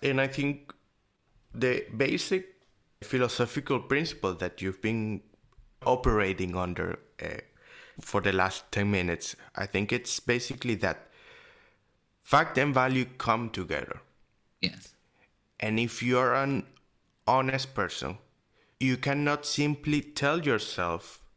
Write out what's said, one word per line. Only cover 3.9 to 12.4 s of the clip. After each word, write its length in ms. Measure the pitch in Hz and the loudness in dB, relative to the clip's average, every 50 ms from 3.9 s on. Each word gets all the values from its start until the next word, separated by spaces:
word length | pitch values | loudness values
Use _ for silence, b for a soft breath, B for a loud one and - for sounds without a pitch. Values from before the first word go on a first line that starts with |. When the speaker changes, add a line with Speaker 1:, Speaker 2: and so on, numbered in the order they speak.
| 135 143 165 160 - - - 95 90 | 0 0 0 -2 -4 -4 -4 -4 -2
Speaker 1:
that 280 | 82 92 90 - - | -2 -4 -6 -4 -4
you've 180 | 95 95 92 - | -4 -4 -4 -2
been 400 | - 107 117 113 107 110 107 101 - _ _ _ _ _ _ - - - _ - - | -2 0 0 0 0 -2 -4 -6 -8 _ _ _ _ _ _ -20 -20 -20 _ -4 2
operating 720 | - 127 - - 131 113 107 101 95 95 90 95 90 87 | 2 2 4 4 4 4 4 4 2 0 -2 -2 -2 -2
under, 440 | 92 90 90 87 87 87 87 87 - - _ _ - | -2 -2 -2 -2 -4 -4 -6 -6 -8 -12 _ _ -10
uh, 60 | - 82 - - - _ _ B B B B B B B B B | -10 -8 -8 -10 -14 _ _ B B B B B B B B B
for 200 | - - - 101 | -6 -2 0 2
the 120 | 90 98 | 2 4
last 380 | 95 95 92 95 - - - - | 4 4 4 2 0 -4 -10 -6
ten 200 | - 101 101 101 | -2 0 0 2
minutes, 440 | 101 95 90 87 85 - - - - - B B B | 2 2 2 0 -2 -2 -4 -8 -10 -12 B B B
I 100 | - 98 | -8 -6
think 260 | 101 - 98 104 - | -2 0 0 0 0
it's 280 | 131 - - - - - | -2 -2 -2 -2 -4 -2
basically 560 | - - 120 123 - - 135 - - 123 110 | 0 0 0 0 0 -4 -8 -4 -2 -2 -2
that 320 | 87 - 92 76 - - - B B B B B B B B B B B B B B B B B B _ _ _ _ | 0 0 0 -2 -2 -8 -20 B B B B B B B B B B B B B B B B B B _ _ _ _
fact 360 | - - 139 147 | -2 4 4 4